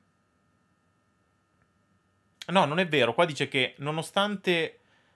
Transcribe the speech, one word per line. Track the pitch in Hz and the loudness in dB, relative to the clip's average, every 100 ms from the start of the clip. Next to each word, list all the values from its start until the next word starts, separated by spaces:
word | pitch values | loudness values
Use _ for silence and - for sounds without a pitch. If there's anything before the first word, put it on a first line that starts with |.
| _ _ _ _ _ _ _ _ _ _ _ _ _ _ _ _ _ _ _ _ _ _ _ _ - | _ _ _ _ _ _ _ _ _ _ _ _ _ _ _ _ _ _ _ _ _ _ _ _ 0
No, | 185 | 2
non | 143 165 | 2 0
è | 180 | 0
vero. | 151 117 | 2 2
Qua | 117 | 2
dice | 170 139 143 | 0 0 -2
che | 135 123 - | 0 -2 -4
nonostante, | 143 160 156 202 208 196 190 170 156 - _ _ _ | -6 -6 -4 -2 -2 -2 -2 0 -2 -8 _ _ _